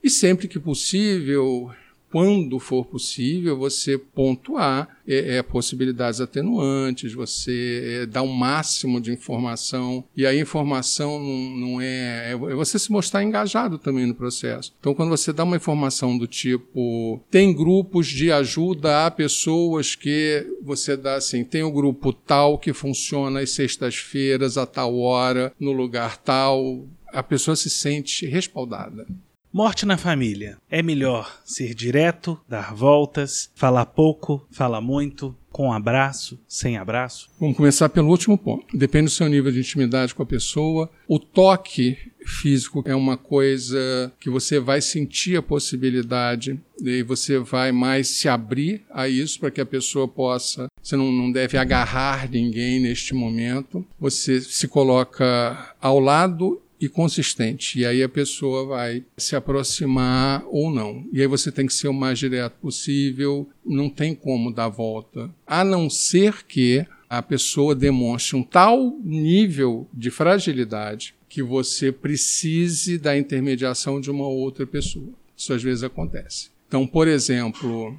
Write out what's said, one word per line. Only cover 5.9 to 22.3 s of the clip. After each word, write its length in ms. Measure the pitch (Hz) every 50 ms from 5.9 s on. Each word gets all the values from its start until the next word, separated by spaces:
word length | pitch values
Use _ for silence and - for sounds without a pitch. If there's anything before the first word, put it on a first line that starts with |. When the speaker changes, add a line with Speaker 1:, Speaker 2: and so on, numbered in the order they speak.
| 127 120 123 120 113 113
Speaker 1:
atenuantes, 920 | 127 120 - 139 143 202 240 220 147 135 135 135 135 131 127 127 - 120
você, 880 | 107 127 120 107 - - - - 127 120 123 123 120 120 123 120 120 123 123
é, 20 |
dá 160 | 117 107 127
o 120 | 131 131 131
máximo 680 | 123 123 127 139 151 151 - - - - 131 123 123
de 100 | 117 113
informação. 920 | 120 120 - - 131 117 123 120 117 110 - - - 127 123 123 127 127 131 _ _
E 100 | - 135
a 80 | 135 135
informação 840 | 147 156 139 - 156 147 143 143 131 127 - - - 151 147 147 147
não, 380 | 143 139 135 131 127 131 131
não 240 | 127 123 123 123 123
é, 480 | 127 131 127 127 127 123 120 117 117 117
é, 20 |
é 240 | 123 120 127 170 139
você 240 | 135 156 - - 208
se 100 | - -
mostrar 320 | 214 208 180 - - 196
engajado 560 | 202 214 220 208 214 202 - 220 233 220 165
também 280 | 151 - 147 135 131 123
no 100 | 120 117
processo. 580 | - 123 123 123 - - 120 117 123 120 - _ _
Então, 160 | - 143 139
quando 140 | - 165 165
você 240 | 165 143 - - 151
dá 100 | 151 165
uma 140 | 180 180
informação 600 | 165 - - 151 151 143 135 131 - - 127 123
do 80 | 123 117
tipo, 960 | 117 - - - 131 123 123 123 _ _ 131 123 120 117 117 113 113 110 - - _
"Tem 240 | - 185 196 196 175
grupos 540 | 143 160 160 180 190 190 190 - 175 165
de 240 | 135 143 131 147 170
ajuda 720 | 156 147 139 120 - 156 165 180 185 151 143 156 147 147 156
a 60 | 165
pessoas 840 | 165 - 156 143 - - - 160 160 170 170 170 160 156 143 - -
que", 540 | - - 143 147 151 156 151 151 147 143 - - - -
você 320 | 139 143 131 - - 143
dá 200 | 135 131 139 135
assim, 280 | 135 135 - - 123 120
"Tem 200 | 123 - 160 156
o 80 | 160
grupo 420 | 147 143 139 139 131 135 - 135 131
tal 440 | _ _ -